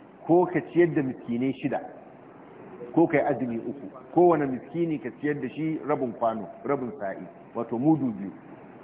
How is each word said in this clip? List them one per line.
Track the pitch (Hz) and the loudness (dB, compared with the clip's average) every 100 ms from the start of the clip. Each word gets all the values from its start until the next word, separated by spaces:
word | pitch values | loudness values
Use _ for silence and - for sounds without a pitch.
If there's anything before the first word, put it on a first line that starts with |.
| - - - | -20 -16 4
Ko | 175 175 | 4 4
ka | 165 - | 0 0
ciyar | 160 175 | 4 4
da | 151 | 4
miskinai | 131 120 - 120 131 131 | -2 -4 -4 -2 -2 -2
shida, | 147 - - - - - - - - - - - - | -4 -4 -6 -14 -20 -20 -20 -20 -20 -20 -18 -16 -4
ko | - 165 | 2 4
ka | 143 | 4
yi | |
azumi | - 139 127 117 | 2 0 -2 -4
uku. | 110 - - - - | -6 -8 -12 -14 -2
Kowane | - 175 160 139 | 6 6 6 2
miskini | 127 - 165 170 151 | -2 -6 -2 -2 -2
ka | 123 - | -6 -6
ciyar | 147 147 | -4 -2
da | - | -4
shi | 143 160 156 131 | -4 -4 -4 -2
rabin | 147 127 | -2 -2
kwano, | 101 117 110 95 - | 0 0 0 -6 -10
rabin | 127 139 123 95 | -2 -2 -2 -6
sa'i, | 101 92 90 - - | -8 -8 -12 -16 -12
wato | 113 117 117 | -8 -4 0
mudu | 143 160 131 | 4 4 2
biyu | 101 98 - - - - - | -2 -8 -10 -18 -20 -20 -20